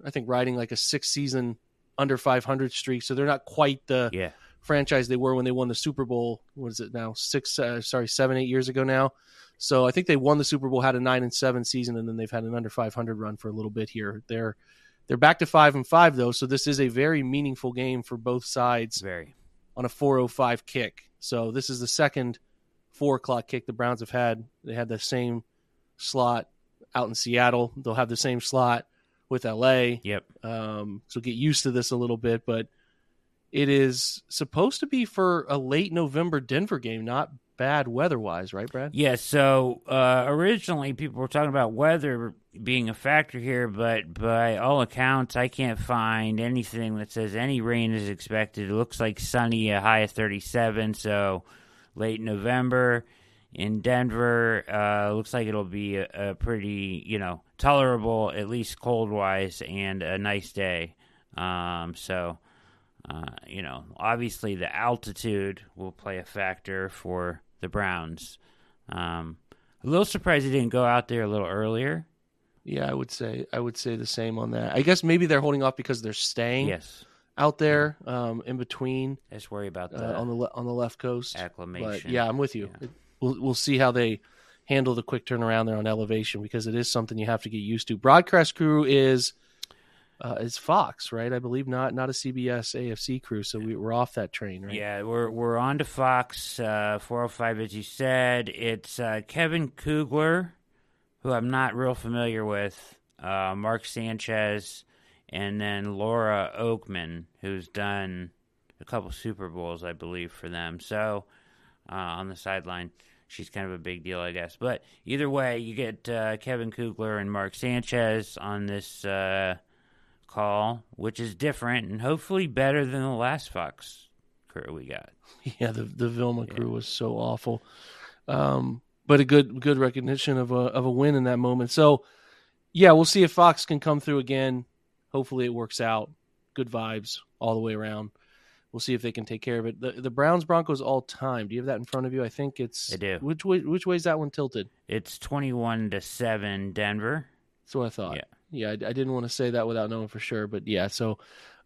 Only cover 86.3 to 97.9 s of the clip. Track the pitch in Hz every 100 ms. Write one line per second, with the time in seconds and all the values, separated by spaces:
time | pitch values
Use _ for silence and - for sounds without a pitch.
86.3 | 101 104 117 110 117 123 120 110 110 107
87.3 | 113 110 110 104 113 - 107 131 160 175
88.3 | 180 156 - 156 151 135 139 135 127 120
89.3 | - _ _ - - _ _ _ - 123
90.3 | 110 117 - - 185 - - - 113 120
91.3 | 123 123 127 131 127 131 123 131 127 135
92.3 | 127 123 120 113 123 123 110 - 127 -
93.3 | 107 101 110 110 110 110 120 123 - 98
94.3 | - 101 92 98 104 104 101 107 117 113
95.3 | 113 120 117 131 147 147 - 131 127 123
96.3 | - - - 110 107 104 104 - 120 120
97.3 | - 117 110 110 107 101